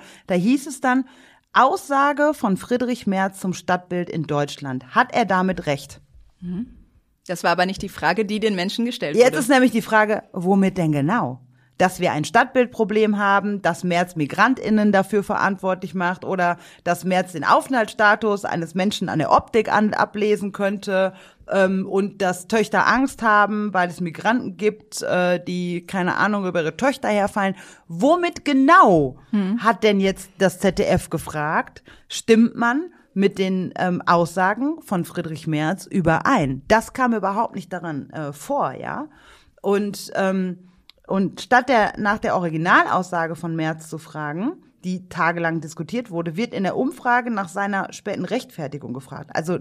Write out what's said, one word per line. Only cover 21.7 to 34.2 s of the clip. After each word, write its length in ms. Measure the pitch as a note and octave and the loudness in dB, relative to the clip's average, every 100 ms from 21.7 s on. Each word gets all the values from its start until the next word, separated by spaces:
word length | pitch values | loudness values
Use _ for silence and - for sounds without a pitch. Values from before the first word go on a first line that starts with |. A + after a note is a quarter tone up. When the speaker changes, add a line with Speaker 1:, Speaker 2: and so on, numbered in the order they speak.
| F#3+ F#3 | 2 -2
Speaker 1:
und 340 | G3 G3+ - | -2 -2 -2
dass 280 | F#3 F#3 - | -2 -2 -2
Töchter 360 | A3+ G#3+ G3 - | 0 2 2 4
Angst 360 | A#3 C4+ - | 4 2 0
haben, 520 | A3+ G#3 G3+ G#3 G#3 | 2 4 4 0 -2
weil 140 | F#3 F3 | -2 -2
es 140 | E3 | -2
Migranten 560 | F3 D3+ G#3+ B3 - F3 | -8 -4 0 0 -2 -2
gibt, 440 | G#3+ G#3+ - - | -2 -2 -8 -8
äh, 360 | - F3+ F3+ F3+ | -2 0 2 0
die 460 | F3+ F3+ F3 F3 F3 | -2 -6 -4 -6 -6
keine 300 | G3 F3 - | -4 -2 0
Ahnung 280 | G3 G#3 F#3 | 0 0 -2
über 180 | F3 | -2
ihre 120 | D#3 D#3+ | -4 -2
Töchter 320 | C4 - G#3+ | -2 0 -2
herfallen. 480 | G#3 G3+ G#3+ G3 F#3+ - - - | 0 0 0 -2 -4 -12 -20 -14
Womit 560 | E3 C4+ F4 F4 E4+ | 0 2 4 0 -4
genau 720 | - C4+ C4+ F4+ C#4 E3+ C3+ - - | -2 2 6 8 8 6 2 -4 -6
Speaker 2:
Hm. 320 | G#3 F#3+ A3+ | -2 -2 0
Speaker 1:
hat 200 | G#3+ A#3 | 0 2
denn 180 | A3 G3+ | 2 2
jetzt 300 | F#3+ F#3+ - - | 2 -2 -8 0
das 220 | F#3+ - | 0 2
Z 200 | G3+ - | 0 0
D 40 | |
F 260 | - F3+ - | 0 0 0
gefragt, 720 | E3 - D#3 D3 F#3+ C4 - _ - - | -8 -6 -6 -2 -2 -4 -10 _ -20 -14
stimmt 480 | - - A3+ A#3 - | -4 4 6 6 4
man 340 | A#3 C4 F4+ _ _ | 0 0 -4 _ _
mit 260 | F#3+ G3 G3 | 0 0 2
den, 340 | F#3+ F#3 E3+ - | -2 -2 -4 -4
ähm, 260 | F#3 F3+ - | -2 -2 2
Aussagen 760 | F3 | 2